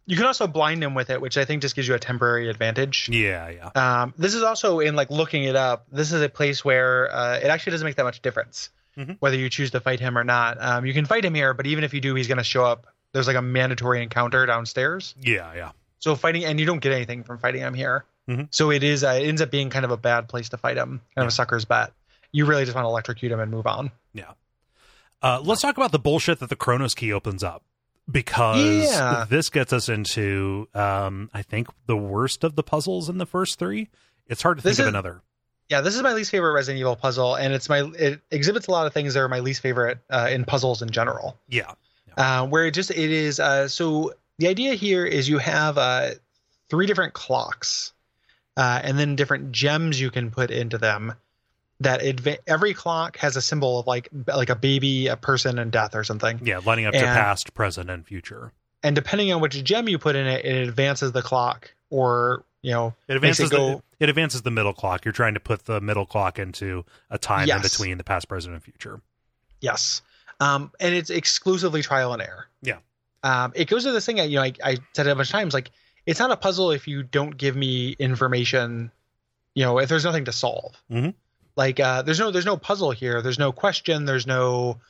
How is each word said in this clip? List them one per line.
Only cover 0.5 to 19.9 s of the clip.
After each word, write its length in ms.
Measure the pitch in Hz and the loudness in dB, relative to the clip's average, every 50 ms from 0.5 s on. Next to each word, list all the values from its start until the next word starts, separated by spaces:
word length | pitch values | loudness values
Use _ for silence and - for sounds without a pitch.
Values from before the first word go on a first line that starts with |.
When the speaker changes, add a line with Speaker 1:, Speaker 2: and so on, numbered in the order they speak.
| 143 160 156 151 160 165 156 | 2 2 2 2 2 0 -2
Speaker 1:
him 100 | 143 135 | -2 -2
with 160 | 131 123 - | -2 -2 -2
it, 100 | 135 123 | -2 -4
which 180 | 135 127 - 143 | -4 -2 0 0
I 80 | 135 | 0
think 160 | 127 151 151 139 | 0 0 -2 -2
just 120 | 139 - | -2 -2
gives 120 | - 131 123 | -2 0 0
you 80 | 127 | 0
a 40 | 117 | 0
temporary 480 | - - 123 117 120 120 120 120 120 113 | 0 -2 -2 2 2 2 2 2 0 -2
advantage. 600 | 110 107 113 113 113 135 135 139 135 - - - | -2 -2 0 0 0 0 0 0 0 -2 -2 0
Speaker 2:
Yeah, 380 | 120 117 107 101 92 87 82 82 | 0 2 2 2 0 -2 -6 -10
yeah. 200 | 85 87 85 85 - 139 131 127 123 123 123 | -12 -14 -12 -4 0 2 2 4 4 2 0
Speaker 1:
Um, 100 | 127 127 156 | -2 -2 -2
this 180 | 165 196 208 | -2 0 0
is 80 | 233 226 | 2 0
also, 360 | 220 226 220 - 214 175 160 | 0 0 2 2 2 2 4
in, 160 | 143 151 147 | 2 2 2
like, 140 | 147 139 135 | 2 0 0
looking 360 | 143 151 160 151 - 151 139 | 0 -2 -2 0 0 -2 0
it 100 | 135 131 | 2 2
up, 320 | 135 131 127 120 117 - - | 2 2 2 0 -2 -4 -8
this 200 | 135 139 156 151 | -4 -2 -2 0
is 100 | 170 160 | 2 2
a 80 | 147 139 | 0 0
place 340 | - - 147 143 139 - - | 0 0 0 0 0 0 2
where, 480 | 143 131 127 127 127 127 127 127 - - | 4 4 4 4 4 4 2 2 0 0
uh, 240 | 123 123 120 123 123 | -2 0 0 0 2
it 80 | 127 | 2
actually 260 | 139 156 170 - 196 | 2 2 2 0 -2
doesn't 140 | 165 165 156 | -4 -2 -4
make 100 | 156 135 | -4 -2
that 80 | - 131 | 0 -2
much 160 | 123 120 - | -2 -2 -4
difference 480 | - 131 117 117 117 120 - - - - _ _ _ _ - - | -4 -4 -2 -2 -4 -6 -8 -16 -16 -16 _ _ _ _ -14 -14
Speaker 2:
Mm-hmm. 140 | 139 135 185 - | -12 -12 -8 -2
Speaker 1:
whether 160 | - 139 131 | 0 2 2
you 140 | 131 131 127 | 2 0 -2
choose 220 | - - 143 127 | -2 -2 -4 -2
to 100 | - 127 | -2 -2
fight 180 | - 131 131 123 | 0 0 -2 0
him 180 | 127 127 123 120 | -2 -2 0 0
or 60 | 120 | 2
not. 320 | 123 123 120 120 117 120 117 123 | 2 2 2 2 2 0 -2 -2
Um, 220 | 127 123 120 127 | -2 0 0 0
you 80 | 131 131 | 0 0
can 100 | 151 151 | 0 2
fight 200 | 139 220 233 196 | 2 2 2 2
him 80 | 185 160 | 0 0
here, 180 | 151 143 135 131 | 2 2 2 2
but 120 | 120 117 139 | 0 0 -2
even 160 | 151 156 151 | 0 0 -2
if 100 | 143 143 | -2 -2
you 60 | 143 | -2
do, 160 | 131 139 135 | -2 -2 0
he's 140 | 131 127 113 | 0 0 0
gonna 160 | 131 127 117 | 0 0 0
show 180 | - - 131 123 | 0 2 2 4
up. 240 | 120 120 117 - _ _ _ _ _ | 4 2 0 -4 _ _ _ _ _
There's, 160 | - 135 127 127 | -2 -2 0 2
like, 80 | 131 | 2
a 60 | 127 | 0
mandatory 600 | 123 123 127 131 127 131 127 110 120 123 123 120 | 0 0 2 2 2 2 0 -2 0 0 0 0
encounter 440 | 120 113 110 120 120 120 123 127 127 | -2 -4 0 0 0 2 2 2 2
downstairs. 680 | 123 120 117 117 117 - 131 127 147 170 190 180 - - 135 | 2 2 0 -2 -4 -4 -2 -2 -2 -2 -4 -8 -12 -12 -6
Speaker 2:
Yeah, 340 | 131 120 113 95 87 82 82 | -2 -2 -2 -2 -2 -8 -12
yeah. 180 | 87 85 78 - _ _ _ _ - | -12 -12 -12 -14 _ _ _ _ -6
Speaker 1:
So 160 | - 160 151 | -2 -2 0
fighting, 300 | 127 - 170 165 170 175 | 2 2 0 0 0 -2
and 160 | 156 151 151 | -2 0 0
you 40 | 156 | 0
don't 140 | 156 175 156 | 0 0 0
get 140 | 127 139 135 | 0 0 0
anything 320 | 127 120 104 120 120 117 | 0 -2 -6 -8 -10 -10
from 120 | - 123 120 | -14 -10 -4
fighting 200 | 123 123 127 131 | -4 -2 -2 -2
him 140 | 131 131 127 | -4 -6 -6
here. 320 | 127 135 131 127 135 - _ _ _ - - | -4 -4 -2 -4 -4 -6 _ _ _ -10 -8
Speaker 2:
Mm-hmm. 140 | 123 120 147 147 | -6 -6 -6 -4
Speaker 1:
So 200 | - - 156 151 | 0 2 2 4
it 120 | 147 143 135 | 4 4 4
is, 200 | 147 147 139 139 | 2 2 2 2
uh, 160 | 135 127 127 | 2 2 2
it 60 | 139 151 | 2 0
ends 140 | 156 156 | 0 0
up 100 | 160 123 | 0 0
being 180 | 143 143 135 131 | 0 -2 -2 -2
kind 140 | 123 135 131 | -2 -2 -2
of 80 | 120 | 0